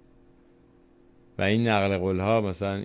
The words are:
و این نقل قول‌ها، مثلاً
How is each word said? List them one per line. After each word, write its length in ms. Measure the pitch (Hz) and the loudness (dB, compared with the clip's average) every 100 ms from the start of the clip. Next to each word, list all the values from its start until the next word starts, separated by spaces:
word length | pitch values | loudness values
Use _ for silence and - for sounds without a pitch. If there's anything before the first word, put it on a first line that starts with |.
| - - - - _ - _ _ _ _ _ - - - | -20 -20 -20 -20 _ -20 _ _ _ _ _ -20 -18 -4
و 40 | |
این 260 | 95 107 117 | 0 2 2
نقل 280 | 107 98 98 | 2 2 0
قول‌ها، 440 | 92 92 98 113 | 0 -2 0 0
مثلاً 440 | 104 87 98 98 | 0 -4 -4 -4